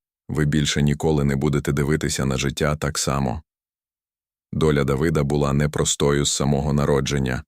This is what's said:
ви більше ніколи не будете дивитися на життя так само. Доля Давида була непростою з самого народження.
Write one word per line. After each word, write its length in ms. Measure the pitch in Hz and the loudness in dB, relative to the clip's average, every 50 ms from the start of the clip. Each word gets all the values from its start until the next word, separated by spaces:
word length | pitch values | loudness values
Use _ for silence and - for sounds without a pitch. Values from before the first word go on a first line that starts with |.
| _ _ _ _ _ - | _ _ _ _ _ -8
ви 160 | 65 73 78 | -4 -2 0
більше 360 | 73 73 78 76 71 - 76 | 2 2 2 0 0 0 0
ніколи 420 | 73 71 71 76 - 82 78 73 71 | 2 2 2 0 0 0 2 2 2
не 120 | 69 69 | 0 0
будете 360 | 67 69 76 71 71 71 - | 0 0 0 0 0 0 0
дивитися 540 | 71 71 73 69 76 80 78 71 - - 73 | 0 0 0 0 0 0 0 -2 -2 -2 -2
на 120 | 67 67 64 | -2 -2 -2
життя 380 | 67 69 67 - 80 73 76 | -2 -4 -2 -2 -2 -2 0
так 220 | 76 - 71 73 - | -2 -2 -4 -4 -2
само. 440 | - - 67 69 69 64 58 - - _ _ _ _ _ _ _ _ _ _ _ _ _ _ _ _ _ _ _ _ _ | -2 -2 -2 -2 -2 -2 -4 -6 -10 _ _ _ _ _ _ _ _ _ _ _ _ _ _ _ _ _ _ _ _ _
Доля 320 | - - 78 78 73 71 69 | -4 0 0 2 2 2 0
Давида 400 | 67 69 65 78 82 78 78 73 | 0 0 0 0 0 0 0 0
була 300 | 69 76 73 71 71 69 | 0 0 0 2 2 2
непростою 720 | 71 73 76 - - 80 76 - - 78 71 71 71 73 | 2 0 0 0 -2 -2 -2 0 0 0 2 2 2 2
з 60 | - | 0
самого 420 | - - 73 69 71 67 69 73 71 | 0 0 0 0 2 2 0 0 0
народження. 720 | 71 71 71 73 69 69 65 71 69 65 64 64 64 - | 2 2 2 2 2 2 0 -2 -2 -2 -2 -2 -4 -6